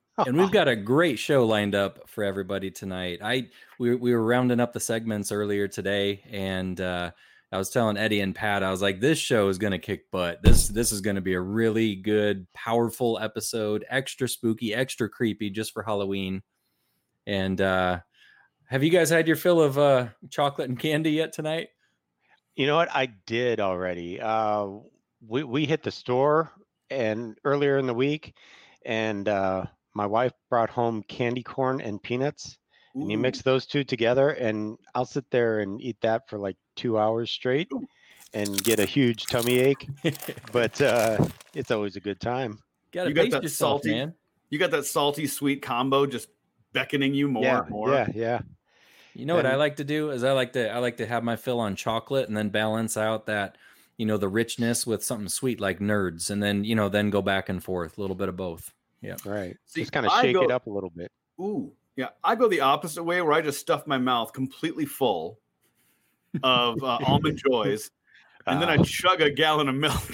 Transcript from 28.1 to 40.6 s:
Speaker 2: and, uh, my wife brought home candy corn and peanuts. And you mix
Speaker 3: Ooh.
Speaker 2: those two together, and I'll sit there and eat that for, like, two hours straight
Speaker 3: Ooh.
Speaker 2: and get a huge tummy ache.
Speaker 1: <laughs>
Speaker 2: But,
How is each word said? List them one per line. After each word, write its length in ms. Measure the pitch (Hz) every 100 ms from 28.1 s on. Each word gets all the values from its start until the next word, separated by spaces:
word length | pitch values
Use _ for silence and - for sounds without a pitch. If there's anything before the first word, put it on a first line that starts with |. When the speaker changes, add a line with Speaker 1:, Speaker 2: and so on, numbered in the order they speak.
| 151 - - - - - _ -
Speaker 2:
and, 440 | 113 110 101 98
uh, 380 | 101 95 95 87 - _
my 120 | 104 104
wife 280 | 110 123 - _
brought 200 | 123 110
home 320 | - 117 110
candy 400 | - - 120 123
corn 360 | 117 - 131 131
and 240 | 120 101
peanuts. 540 | - 123 139 - - - _ _ _
And 160 | 131 98
you 80 | 110
mix 220 | 127 -
Speaker 3:
Ooh. 40 |
Speaker 2:
those 240 | 131 131 -
two 180 | 147 135
together, 460 | 123 117 127 143
and 460 | 143 117 107 107 113 _
I'll 120 | 127 123
sit 180 | 143 127
there 300 | 127 117 110
and 200 | 98 101
eat 140 | 127 110
that 260 | 113 113 -
for, 80 | 104
like, 200 | 101 90 _ -
two 220 | 123 110
hours 320 | 110 113 117
straight 380 | - 127 135 185
Speaker 3:
Ooh. 140 | 269 - _ _ - -
Speaker 2:
and 280 | 107 104 98 117
get 140 | 107
a 40 | 98
huge 420 | 143 123 113 -
tummy 320 | 123 120 127
ache. 280 | 131 139 - 139
Speaker 1:
<laughs> 480 | 165 143 - - -
Speaker 2:
But, 300 | 123